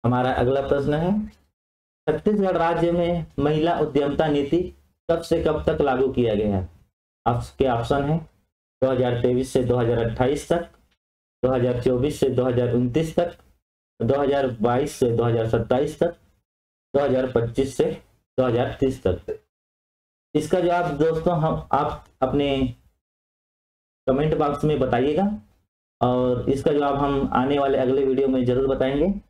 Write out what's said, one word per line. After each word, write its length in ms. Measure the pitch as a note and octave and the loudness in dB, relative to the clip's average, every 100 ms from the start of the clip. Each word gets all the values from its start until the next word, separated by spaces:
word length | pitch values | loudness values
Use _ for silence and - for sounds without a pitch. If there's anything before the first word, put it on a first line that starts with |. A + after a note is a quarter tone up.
हमारा 280 | A#2 B2 B2+ | 0 0 0
अगला 280 | C3 B2 C3+ | 0 0 0
प्रश्न 320 | C3+ C#3+ C#3 | 0 -2 0
है, 340 | D3 F3 G#3+ G#3+ _ _ _ _ _ _ _ - | -2 0 -2 -4 _ _ _ _ _ _ _ -4
छत्तीसगढ़ 500 | D#3 G#3 G#3 F#3+ F3 | -2 0 0 0 2
राज्य 340 | E3 E3 E3+ | 0 2 0
में 340 | F3 E3+ E3+ D#3+ - | 2 0 -2 -4 -2
महिला 380 | C#3+ D#3 E3+ F3 | 0 2 0 0
उद्यमिता 480 | A2 C3 C#3+ C#3 D#3 | 0 0 0 0 0
नीति 340 | C#3+ C#3+ E3+ F3+ - _ _ - | 0 0 -2 -2 -10 _ _ -4
कब 120 | E3 | -2
से 220 | - E3+ | 0 0
कब 200 | E3 D3+ - | 0 0 -2
तक 160 | D#3 | 0
लागू 300 | C#3+ B2+ C3+ | 0 2 0
किया 240 | B2+ A#2+ G#2 | 0 0 0
गया 200 | G#2+ G2 | 0 -2
है? 120 | F#2 - _ _ _ _ A2+ | -4 -14 _ _ _ _ -2
आपके 420 | A#2+ - - C3+ | -2 -6 -2 0
ऑप्शन 340 | A#2 A#2 C#3+ | 0 0 0
है 140 | C#3+ E3 - _ _ _ _ _ | 0 -2 -4 _ _ _ _ _
दो 100 | C3 | 0
हज़ार 300 | B2+ B2 A#2+ | 2 0 0
तेईस 300 | B2 B2 C3 | 0 0 0
से 120 | C3+ | -2
दो 120 | A#2+ B2 | 0 2
हज़ार 200 | A#2 A#2 | 2 0
अट्ठाईस 480 | A2+ - B2+ D3 - | -2 0 0 0 -2
तक, 120 | E3+ - _ _ _ _ _ _ _ | -2 -2 _ _ _ _ _ _ _
दो 80 | B2+ | -2
हज़ार 300 | C3 B2 B2 | 0 0 0
चौबीस 380 | C3 B2 C#3+ D3 | 0 0 -2 0
से 100 | C#3 | 0
दो 160 | A#2+ B2+ | 2 0
हज़ार 280 | A#2+ A#2+ | 0 0
उनतीस 420 | A#2+ B2 D3+ D#3+ - | 0 0 0 -2 -2
तक, 200 | F3 - _ _ _ _ _ _ | -4 -6 _ _ _ _ _ _
दो 160 | A2+ C#3 | 0 2
हज़ार 320 | C#3 C#3 C3 A#2 | 2 0 0 0
बाईस 320 | A#2 B2 C#3+ | 0 0 -2
से 160 | - B2 | 0 0
दो 120 | A2+ | 2
हज़ार 260 | A#2 A2+ A2+ | 0 0 0
सत्ताईस 500 | A2+ G#2+ B2+ D3+ - | -2 2 0 0 -2
तक, 160 | E3+ - _ _ _ _ _ _ _ | -2 -4 _ _ _ _ _ _ _
दो 60 | C#3 | -2
हज़ार 320 | C#3+ B2+ B2+ | 0 0 0
पच्चीस 440 | A#2+ A2+ B2 C3+ - | -2 -2 -2 -4 0
से 80 | D#3 - _ _ _ - | -2 -2 _ _ _ -2
दो 80 | B2+ | 0
हज़ार 300 | A#2 B2+ - | 0 -2 -2
तीस 220 | C3+ B2 | -2 0
तक। 340 | - - - - _ _ _ _ _ _ _ _ _ D3+ | -2 -2 -8 -12 _ _ _ _ _ _ _ _ _ -4
इसका 240 | D#3 F#3 | 0 0
जवाब 380 | F3 F3 F3 C#3+ | 2 0 -2 0
दोस्तों 400 | D#3+ D#3+ F3+ E3 | 0 0 0 0
हम, 300 | D#3 D#3 - | 0 -2 -2
आप 340 | C3+ D3 - - _ | -2 -2 -6 -16 _
अपने 360 | C3 C#3 C#3+ C3+ B2+ A#2+ _ _ _ _ _ _ _ _ _ _ _ _ - | -2 0 0 0 -2 -6 _ _ _ _ _ _ _ _ _ _ _ _ -2
कमेंट 300 | C3 D#3 D#3 | 0 0 0
बॉक्स 260 | D3 C#3+ | -2 0
में 160 | D3+ C#3+ | -2 0
बताइएगा 500 | B2+ A#2+ C3+ D#3 G3+ G#3+ - _ _ _ _ _ | 0 0 0 0 -2 -4 -12 _ _ _ _ _
और 480 | B2 B2+ B2+ B2 - | 0 2 0 0 0
इसका 220 | C#3 E3 | 0 2
जवाब 240 | D3 C#3+ C#3 | 2 0 0
हम 340 | C#3+ C#3 C#3 | 0 0 0
आने 260 | - C3 C#3+ | 0 0 0
वाले 180 | C#3 C3+ | 2 2
अगले 280 | B2+ C3+ C3+ | 2 2 2
वीडियो 220 | C3 C3+ | 2 2
में 160 | C3 B2 | 2 2
जरूर 220 | B2 C3+ | 2 2
बताएंगे। 460 | C3 C3 C#3+ F3 G3+ | 0 0 2 0 -2